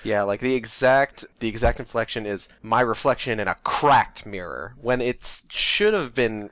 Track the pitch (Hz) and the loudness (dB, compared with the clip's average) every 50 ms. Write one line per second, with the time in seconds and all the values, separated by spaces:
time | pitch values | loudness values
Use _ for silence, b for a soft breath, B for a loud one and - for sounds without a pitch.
0 | - - 107 104 101 101 101 104 123 127 131 127 113 - - - - 127 131 135 | -4 0 0 0 2 0 -2 -2 0 0 0 0 0 0 0 2 4 4 6 4
1 | 139 - - - - - _ _ - 113 104 113 123 117 117 - 127 - - 117 | 4 2 -2 -8 -8 -8 _ _ -6 -4 -2 0 0 0 0 0 -8 -6 -4 -4
2 | 113 - - 120 107 104 101 95 - - - _ - 110 113 117 127 117 110 - | -4 -2 -4 -6 -4 -4 -4 -4 -4 -8 -10 _ -4 0 2 2 4 2 0 0
3 | - 143 123 - - 131 113 107 104 95 87 - _ - - - - 147 139 127 | 0 0 0 0 0 -4 -2 -2 0 -2 -2 -2 _ -4 -2 2 4 6 6 6
4 | 101 - - - - 110 101 95 90 85 65 62 76 98 123 135 - 117 127 127 | 4 2 -4 -14 -12 -10 -10 -10 -10 -10 -10 -10 -10 -12 -14 -10 -2 -2 -2 0
5 | 123 123 123 - - - - - - _ - - - - - - 202 214 220 202 | 0 -2 -4 -4 -2 -2 -2 -2 -4 _ -4 -2 0 0 2 2 2 2 2 0
6 | 160 123 117 - 123 113 110 107 104 101 | -2 -4 -2 0 0 0 0 -4 -8 -10